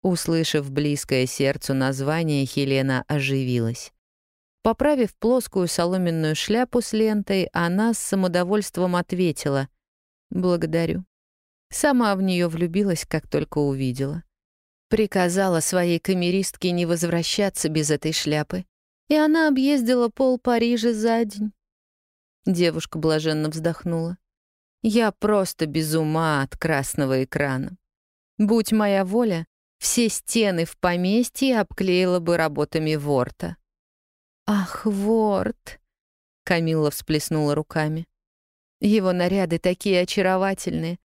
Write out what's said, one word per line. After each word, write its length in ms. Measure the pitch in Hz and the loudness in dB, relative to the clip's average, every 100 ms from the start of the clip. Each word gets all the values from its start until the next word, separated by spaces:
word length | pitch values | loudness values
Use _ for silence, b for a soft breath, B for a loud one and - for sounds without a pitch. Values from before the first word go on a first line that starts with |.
Услышав 680 | 190 175 - 165 160 156 139 | 0 -2 0 0 0 -2 -2
близкое 560 | 135 147 147 - 135 127 | -2 0 -2 0 0 0
сердцу 460 | - 139 - - | 0 0 0 -2
название, 720 | 135 131 135 139 160 165 147 135 | 0 0 -2 -2 -2 0 0 0
Хелена 580 | - 135 135 135 127 - | -2 0 0 0 -2 -2
оживилась. 840 | 151 135 135 127 123 113 120 - _ _ _ _ _ _ _ | -4 -2 -2 0 0 -2 -4 -12 _ _ _ _ _ _ _
Поправив 500 | 226 226 285 285 220 - | -2 2 2 2 0 0
плоскую 520 | 220 254 - - 175 | 0 0 0 -2 -2
соломенную 680 | - 175 185 180 165 156 156 | 0 0 0 0 0 -2 -2
шляпу 460 | - 220 247 247 | -2 0 0 -2
с 120 | 226 | -2
лентой, 560 | 220 220 214 196 196 175 | 0 0 0 0 -2 0
она 420 | 175 170 185 226 | 0 0 0 0
с 60 | 220 | -2
самодовольством 960 | - 196 185 175 180 214 202 - 180 175 | -2 0 2 0 0 -2 -2 -2 0 0
ответила: 720 | 175 180 180 143 151 139 135 _ _ _ _ _ _ | -2 0 0 0 -2 -2 -4 _ _ _ _ _ _
«Благодарю». 760 | 180 180 175 165 165 165 170 185 _ _ _ _ _ _ | -2 0 0 0 0 0 -4 -6 _ _ _ _ _ _
Сама 440 | - 302 262 226 196 | 0 2 4 2 2
в 60 | |
нее 260 | 190 180 175 | 0 2 0
влюбилась, 560 | 165 170 175 202 165 - | 0 -2 0 0 -2 -2
как 220 | 160 - | -4 -2
только 320 | 147 151 - | -4 -2 -2
увидела. 640 | 143 135 131 127 135 160 - _ _ _ _ _ _ | 0 0 -2 -2 -4 -6 -12 _ _ _ _ _ _
Приказала 720 | 220 214 196 180 180 190 170 | 0 2 2 2 2 2 2
своей 380 | - 180 175 170 | 0 0 2 0
камеристке 720 | - 185 175 190 190 - 185 | 0 0 0 0 -2 -4 -2
не 140 | 175 170 | 0 0
возвращаться 840 | 170 170 170 165 - 202 - 156 | 0 0 -2 -2 0 -2 -2 -2
без 220 | 156 147 | 0 0
этой 200 | 147 156 | 0 0
шляпы, 540 | 160 - 151 151 180 - _ _ _ _ | -4 -2 -2 -2 -8 -10 _ _ _ _
и 80 | 302 | 2
она 320 | 302 320 311 | 4 4 4
объездила 640 | 262 262 285 233 247 233 | 2 2 2 2 2 2
пол 280 | - 262 254 | 2 2 2
Парижа 560 | - 233 233 240 226 | 2 2 2 2 0
за 300 | 220 226 226 | 0 0 2
день. 300 | 226 202 214 - _ _ _ _ _ _ _ _ - | 0 -4 -8 -8 _ _ _ _ _ _ _ _ -2
Девушка 540 | 175 175 160 - 160 | 2 2 0 -8 -2
блаженно 500 | 160 156 156 156 156 | 0 2 0 0 -2
вздохнула. 680 | 156 160 160 175 165 165 180 _ _ _ _ _ _ | -2 -4 -4 -4 -4 -4 -8 _ _ _ _ _ _
«Я 300 | 226 220 220 | 0 2 2
просто 520 | - 208 214 185 - 160 | 0 0 2 0 -4 -4
без 300 | 147 156 160 | -2 0 0
ума 460 | 156 160 160 147 | 0 0 2 0
от 160 | 135 - | -2 -4
красного 640 | 165 147 135 - 139 131 | -2 -2 -2 -2 0 0
экрана. 540 | 131 - 143 131 135 185 _ _ _ _ _ _ | -2 -2 -2 -2 -6 -12 _ _ _ _ _ _
Будь 360 | 208 226 208 | 2 2 2
моя 320 | 220 208 196 190 | 2 2 2 0
воля, 400 | 214 233 170 165 _ _ _ | 0 0 -2 -6 _ _ _
все 300 | - - 233 | -2 2 0
стены 560 | - - 233 208 175 165 | 0 -2 0 2 0 -4
в 120 | - | -2
поместье 840 | 180 175 180 214 240 - 269 240 | 0 0 2 2 0 0 0 2
обклеила 580 | 196 - 190 180 185 180 | -2 -2 0 2 2 2
бы 160 | 165 170 | 2 0
работами 600 | 160 147 147 165 156 156 | 0 0 -2 -2 -2 -2
Ворта». 600 | 147 139 123 - 170 165 _ _ _ _ _ _ _ _ - | 0 0 0 -6 -10 -10 _ _ _ _ _ _ _ _ -2
«Ах, 400 | 208 180 - 220 | -2 -2 -4 -4
Ворт!» 920 | 196 202 226 214 190 185 - - - _ _ _ _ _ _ | -2 0 2 2 0 -2 -6 -14 -20 _ _ _ _ _ _
Камилла 480 | - 170 165 160 151 | -2 0 0 0 0
всплеснула 640 | - - 156 - 156 147 147 | -2 -4 -4 -2 -2 0 -2
руками. 520 | 156 165 151 156 170 _ _ _ _ _ _ _ | -2 -2 -2 -4 -8 _ _ _ _ _ _ _
Его 320 | 208 214 185 | 2 4 2
наряды 440 | 180 175 196 175 165 | 2 2 0 0 0
такие 440 | 185 180 202 180 | 0 -2 0 2
очаровательные. 960 | 180 - 185 185 196 190 - 160 165 175 | 2 0 2 2 0 -2 -4 -4 -4 -8